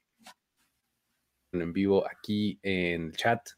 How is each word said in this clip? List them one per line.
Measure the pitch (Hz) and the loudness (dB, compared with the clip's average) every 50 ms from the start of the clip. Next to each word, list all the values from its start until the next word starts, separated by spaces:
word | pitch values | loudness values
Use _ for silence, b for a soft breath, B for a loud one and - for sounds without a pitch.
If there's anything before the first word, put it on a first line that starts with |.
| _ _ _ _ - - - _ _ _ _ _ _ _ _ _ _ _ _ _ _ _ _ _ _ _ _ _ _ _ | _ _ _ _ -20 -20 -20 _ _ _ _ _ _ _ _ _ _ _ _ _ _ _ _ _ _ _ _ _ _ _
en | - 90 82 85 | -6 -4 -4 -2
vivo | 85 95 98 98 98 98 - - | 0 2 4 4 4 4 2 0
aquí | - - - - 104 104 104 104 90 - | -4 -10 -6 -4 -2 0 0 -2 -4 -4
en | - 98 95 92 90 87 85 85 82 | -4 -2 0 0 0 0 -2 -2 -4
el | 80 80 | -6 -6
chat. | - - 117 117 - - - - | -2 0 0 0 0 -2 -12 -20